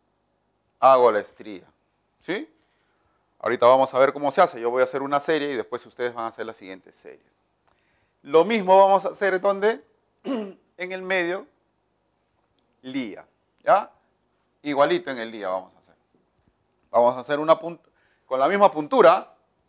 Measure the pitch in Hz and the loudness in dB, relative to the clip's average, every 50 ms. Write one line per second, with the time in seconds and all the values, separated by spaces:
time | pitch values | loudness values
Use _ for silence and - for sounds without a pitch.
0 | _ _ _ _ _ _ _ _ _ _ _ _ _ _ _ _ 127 131 135 127 | _ _ _ _ _ _ _ _ _ _ _ _ _ _ _ _ 4 4 6 6
1 | 123 117 107 104 101 - - - 107 110 101 87 - _ _ _ _ _ _ _ | 4 4 2 0 -4 -8 -14 -20 -18 -18 -18 -18 -20 _ _ _ _ _ _ _
2 | _ _ _ _ _ - 180 226 320 - _ _ _ _ _ _ _ _ _ _ | _ _ _ _ _ -10 -10 -10 -12 -14 _ _ _ _ _ _ _ _ _ _
3 | _ _ _ _ _ _ _ _ - 110 120 117 120 120 131 131 131 127 135 127 | _ _ _ _ _ _ _ _ -6 -6 -2 2 4 4 4 4 2 0 2 2
4 | 135 135 - 143 147 139 - - 180 - 131 120 113 120 120 127 127 127 - 135 | 2 2 0 -2 -4 -2 0 2 2 2 0 -4 -6 -4 -2 0 -2 -2 -2 -6
5 | 139 139 143 139 - - 160 151 143 147 139 113 104 - 123 117 - 113 - - | -6 -4 -4 -4 -2 -2 -2 -2 -2 -4 -6 -8 -8 -8 -10 -12 -12 -14 -12 -8
6 | 123 120 117 120 113 113 - - 113 110 110 - 101 92 95 90 _ 90 - _ | -8 -8 -8 -8 -10 -10 -10 -12 -12 -14 -14 -16 -16 -18 -18 -18 _ -20 -20 _
7 | - 76 65 - _ _ _ _ _ _ _ _ _ _ _ _ _ _ _ _ | -20 -20 -20 -20 _ _ _ _ _ _ _ _ _ _ _ _ _ _ _ _
8 | _ _ _ _ _ 139 147 160 170 208 233 220 185 185 190 190 196 190 196 185 | _ _ _ _ _ 2 2 2 4 2 0 -2 2 4 6 6 6 6 4 2
9 | 190 185 160 - 202 190 180 180 190 202 196 196 196 220 240 277 - _ _ _ | 0 -4 -6 -4 -2 -2 -2 0 -2 -2 -2 0 0 -2 -2 -2 -8 _ _ _
10 | _ _ _ _ - 233 277 220 214 190 175 _ _ _ _ - 180 180 190 190 | _ _ _ _ -10 -8 -8 -8 -8 -12 -16 _ _ _ _ -14 -12 -10 -10 -10
11 | 185 185 190 185 170 170 180 196 - - _ _ _ _ _ _ _ _ _ _ | -6 -4 -4 -2 -2 -4 -6 -8 -10 -14 _ _ _ _ _ _ _ _ _ _
12 | _ _ _ _ _ _ _ _ _ _ _ _ _ _ _ _ - 131 131 277 | _ _ _ _ _ _ _ _ _ _ _ _ _ _ _ _ -16 -10 -8 -8
13 | 254 104 87 78 - _ _ _ _ _ _ _ - 147 170 202 226 - _ _ | -8 -8 -10 -16 -18 _ _ _ _ _ _ _ 0 0 2 2 0 -4 _ _
14 | _ _ _ _ _ _ _ _ _ _ _ _ - 147 143 139 143 160 180 170 | _ _ _ _ _ _ _ _ _ _ _ _ -10 -4 0 0 2 2 0 -2
15 | 175 143 135 120 113 113 113 110 98 92 92 92 92 92 _ _ _ _ 82 _ | -4 -6 -10 -10 -10 -12 -12 -10 -8 -6 -6 -6 -8 -12 _ _ _ _ _ _
16 | _ _ _ _ _ _ _ _ _ _ _ _ _ _ _ _ _ _ - 117 | _ _ _ _ _ _ _ _ _ _ _ _ _ _ _ _ _ _ 0 2
17 | 120 123 127 127 120 143 147 147 151 160 160 160 165 170 170 - _ _ _ _ | 2 2 0 -2 -6 -6 -6 -2 2 2 2 2 0 -6 -14 -16 _ _ _ _
18 | _ _ _ _ _ - 131 131 135 156 196 202 202 185 - 156 151 147 269 254 | _ _ _ _ _ -6 -2 0 0 0 2 4 2 2 2 0 -6 0 2 4
19 | 185 165 180 196 - - _ _ _ _ _ _ _ | 6 6 6 4 0 -8 _ _ _ _ _ _ _